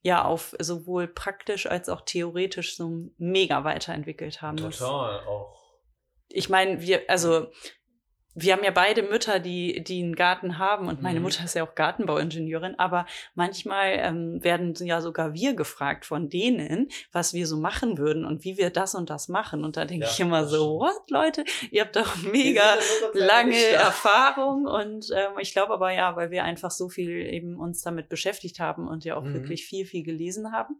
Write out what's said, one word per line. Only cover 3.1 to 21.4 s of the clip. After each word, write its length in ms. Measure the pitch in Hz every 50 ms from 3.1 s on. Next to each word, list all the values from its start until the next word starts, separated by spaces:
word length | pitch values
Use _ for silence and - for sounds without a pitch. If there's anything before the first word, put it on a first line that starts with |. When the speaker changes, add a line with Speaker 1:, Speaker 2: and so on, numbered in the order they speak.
| _
Speaker 1:
mega 460 | _ 170 175 190 190 190 147 147 135 143
weiterentwickelt 760 | 156 147 156 - - 165 151 147 160 151 - 156 151 - -
haben. 160 | 160 151 151
Das 220 | 156 160 156 151 -
Speaker 2:
Total, 400 | 127 127 143 143 127 110 101 101 -
auch. 280 | 104 104 104 101 - - - _ _ _ _ _ _ _ _ _ _ _ _ _
Speaker 1:
Ich 220 | _ - 196 185 -
meine, 320 | 190 190 190 190 185 156
wir, 220 | 170 180 190 170 - -
also 380 | 185 180 170 170 165 160 - - - - - - - _ _ _ _ _ _ _ _ _ _ _ _
wir 180 | 165 156 190 185
haben 100 | 190 208
ja 80 | 196
beide 300 | 185 180 185 202 214 226
Mütter, 380 | 202 202 208 233 - 220 202 185
die, 440 | 170 180 180 180 175 175 - - 165
die 180 | - 185 180
einen 140 | 175 170 165
Garten 440 | 156 180 180 185 185 - 180 170 160
haben 280 | 190 196 208 202 190
und 140 | 170 165 139
meine 180 | 135 - 170 165
Speaker 2:
Mhm. 40 | 175
Speaker 1:
Mutter 200 | 185 - - 170
ist 120 | 170 -
ja 80 | 170 165
auch 80 | 156 -
Gartenbauingenieurin, 1040 | - 156 160 180 - 214 175 151 151 151 170 151 165 160 160 160 160 170 185 -
aber 280 | - 180 185 180 175 175 - - - - - _
manchmal, 640 | 175 175 185 196 - - 208 196 196 196 190 196
ähm, 440 | - - 180 165 170 170 165 170 165 -
werden 320 | 175 175 170 180 175 160
ja 260 | - 180 175 165 170
sogar 320 | 165 170 156 - 160 156 151
wir 220 | 170 226 277 254
gefragt 500 | 175 151 - - - 139 143 143 - -
von 240 | - 160 147 170 143
denen, 600 | 156 180 208 247 254 185 151 - 156 202 277 269 - - - _
was 220 | _ 175 170 - -
wir 140 | 175 175
so 100 | 156 160
machen 400 | 156 156 180 - - - 233 196
würden 280 | - 143 151 151 160 160
und 200 | - 151 151 -
wie 100 | 185 190
wir 120 | 196 185 175
das 260 | - 180 190 190 -
und 140 | 190 170 160
das 180 | 156 147 -
machen 380 | - 180 202 220 - - 151 151
und 100 | 156 151
da 80 | 160 160
denke 220 | 143 180 165 -
Speaker 2:
Ja, 60 | 113
Speaker 1:
ich 80 | - -
immer 200 | 185 175 165 160 151
Speaker 2:
das 80 | 147
Speaker 1:
so, 280 | 151 156 151 151 156 165 240
Speaker 2:
stimmt. 140 | 339 415 427
Speaker 1:
„What, 80 | - -
Leute? 340 | 285 - 311 320 311 311